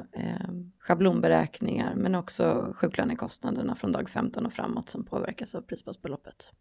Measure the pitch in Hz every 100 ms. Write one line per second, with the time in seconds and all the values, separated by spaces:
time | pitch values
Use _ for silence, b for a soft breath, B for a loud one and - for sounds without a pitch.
0 | - - - - 185 180 180 - - 175
1 | 185 170 165 160 165 - - - - 196
2 | 190 180 175 - 165 160 - - 165 -
3 | - 240 226 - 247 - - - 196 -
4 | - - - - - - - - - -
5 | - - - 220 220 - 247 - - -
6 | - 139 - - - _